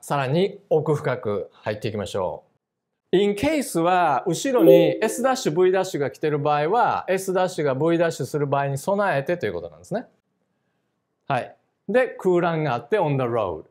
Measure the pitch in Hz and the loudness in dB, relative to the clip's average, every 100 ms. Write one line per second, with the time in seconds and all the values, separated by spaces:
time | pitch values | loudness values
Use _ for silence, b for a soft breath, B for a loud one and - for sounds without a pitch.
0 | - 143 131 160 196 - - 160 156 147 | -6 -4 0 0 0 -4 -2 0 2 -2
1 | 143 123 110 101 - - 113 104 110 104 | -2 -4 -4 -4 -6 -10 -8 -6 -6 -6
2 | 92 104 90 76 - _ _ _ _ _ | -6 -4 -4 -6 -14 _ _ _ _ _
3 | _ 185 202 202 294 311 - 170 170 185 | _ 0 2 0 0 -2 -2 0 2 2
4 | 165 127 190 165 277 247 165 175 160 - | 2 0 -2 -2 0 6 8 8 6 2
5 | 220 220 254 247 180 156 185 190 185 151 | -2 0 -2 0 -2 2 2 2 -2 -4
6 | 135 - 156 147 147 147 156 233 190 101 | -4 -4 -2 0 0 0 0 2 2 0
7 | - 185 190 185 185 180 147 131 160 165 | -2 -4 -2 -2 -2 -2 -2 0 0 2
8 | 165 - 131 151 143 139 139 135 - 202 | 0 -2 -6 -4 -2 -2 -2 -4 -2 -2
9 | 202 143 139 175 107 85 82 78 - 202 | 0 -2 -2 -4 -4 -6 -10 -16 -10 -10
10 | - _ _ _ _ _ _ _ _ _ | -10 _ _ _ _ _ _ _ _ _
11 | _ _ - 131 110 - _ _ - 226 | _ _ -4 -4 -4 -12 _ _ -2 0
12 | 247 - 190 175 170 165 151 120 - 214 | 0 -2 0 2 2 0 -2 -2 -2 0
13 | 156 135 123 117 98 80 - | 2 0 0 0 -2 -4 -8